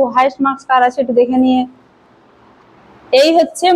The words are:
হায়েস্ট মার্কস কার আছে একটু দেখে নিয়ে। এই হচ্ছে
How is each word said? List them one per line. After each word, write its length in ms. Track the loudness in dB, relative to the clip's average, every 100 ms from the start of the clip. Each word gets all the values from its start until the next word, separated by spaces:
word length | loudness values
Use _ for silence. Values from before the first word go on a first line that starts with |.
| 0
হায়েস্ট 240 | 0 0 0
মার্কস 200 | -4 -4 -2
কার 140 | 0 0
আছে 120 | -2
একটু 140 | -2 0
দেখে 180 | 0 0
নিয়ে। 180 | 0 0 -4 -12 _ _ _ _ _ _ _ _ _ _ _ -20 -2
এই 180 | 0 2 2
হচ্ছে 280 | -2 -2 0